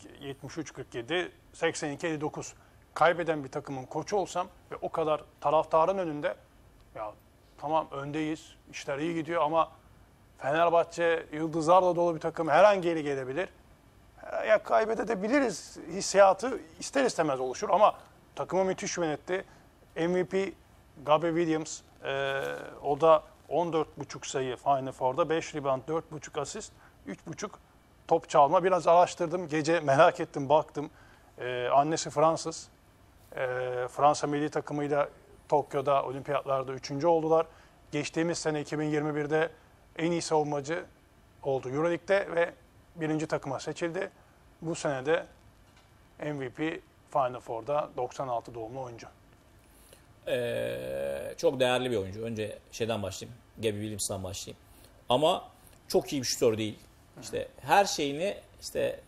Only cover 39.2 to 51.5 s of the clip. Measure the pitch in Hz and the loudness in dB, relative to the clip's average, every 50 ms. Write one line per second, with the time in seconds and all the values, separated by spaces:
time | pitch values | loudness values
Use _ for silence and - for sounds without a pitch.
39.2 | 147 143 156 156 160 - - - - _ _ _ _ _ - - 160 170 170 170 | -2 0 2 2 2 0 -2 -8 -20 _ _ _ _ _ -8 -4 -2 0 0 -2
40.2 | - - 160 156 151 147 147 143 135 143 165 180 175 - - _ _ _ _ _ | 0 0 2 2 2 0 -2 -4 -4 -4 -6 -6 -8 -10 -16 _ _ _ _ _
41.2 | _ _ _ _ - 143 135 131 120 127 131 147 165 170 170 165 - - 196 196 | _ _ _ _ -4 -2 -2 -2 -2 -4 -2 -2 0 0 0 -2 0 2 2 2
42.2 | - - 170 165 170 180 - - - _ _ - - _ - 175 160 151 156 156 | 2 0 0 0 0 0 -2 -8 -20 _ _ -20 -20 _ -10 -6 -4 -2 -2 -2
43.2 | 160 160 165 147 - 143 131 117 - 151 156 - 175 170 160 185 - - - - | -2 -2 -2 -4 -4 -4 -6 -6 -6 -8 -8 -6 -6 -4 -4 -4 -6 -8 -10 -16
44.2 | - - _ _ _ - - _ - 160 170 - - 156 139 131 127 147 165 175 | -20 -20 _ _ _ -20 -20 _ -8 -6 -6 -4 -2 -4 -4 -2 0 2 2 0
45.2 | 170 - - - - - - _ - _ _ - - _ _ _ _ _ _ - | 0 -4 -14 -20 -20 -20 -20 _ -20 _ _ -20 -20 _ _ _ _ _ _ -10
46.2 | - 151 151 139 135 123 123 - 156 160 170 185 - _ _ _ _ _ - 151 | -8 -8 -6 -6 -8 -8 -8 -6 -6 -6 -6 -8 -12 _ _ _ _ _ 0 0
47.2 | 131 123 123 117 - - 120 113 110 127 143 147 151 147 143 139 123 160 - - | 0 0 -2 -6 -10 -8 -8 -8 -4 -2 -2 -2 -2 -4 -4 -6 -6 -6 -6 -6
48.2 | 143 131 120 117 - - 120 120 110 110 123 135 131 123 117 113 - - - _ | -6 -4 -4 -6 -6 -8 -12 -12 -12 -10 -10 -12 -12 -12 -14 -16 -18 -20 -20 _
49.2 | _ _ _ _ _ _ - - _ _ - - - - - - _ - - - | _ _ _ _ _ _ -20 -20 _ _ -20 -20 -20 -20 -20 -20 _ -20 -20 -14
50.2 | - - 143 123 120 120 117 117 117 120 120 120 127 131 135 135 139 139 - - | -6 -4 -2 -2 -2 -2 -4 -4 -4 -4 -6 -6 -8 -8 -6 -6 -6 -6 -6 -6
51.2 | - - - - - 165 | -8 -10 -6 -2 0 0